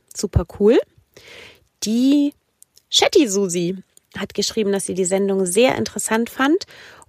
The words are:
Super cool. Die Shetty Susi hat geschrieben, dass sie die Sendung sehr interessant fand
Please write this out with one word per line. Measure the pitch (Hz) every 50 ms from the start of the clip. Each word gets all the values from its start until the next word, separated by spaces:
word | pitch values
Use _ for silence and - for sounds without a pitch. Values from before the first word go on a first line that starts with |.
| _ _ -
Super | - - 196 - - 180 - - -
cool. | 202 208 247 339 587 _ _ _ _ _ _ - - - - - - - - _ _ _ _ - -
Die | 202 220 233 254 269 285 294 285 285 - _ _ _ _ _ - _ _ _ _ -
Shetty | - - - - - 392 294 220
Susi | 185 202 202 185 170 180 175 170 190 185 - _ _ _ _ _ - -
hat | 190 196 -
geschrieben, | - 208 - - 226 214 196
dass | 202 196 190
sie | - 190
die | 175 190
Sendung | 185 190 190 202 196 196 190 190
sehr | 180 175 208 240 262 - -
interessant | 226 - - 214 - - 220 226 240 -
fand | - - 262 277 320 392 - _ - - - - - - -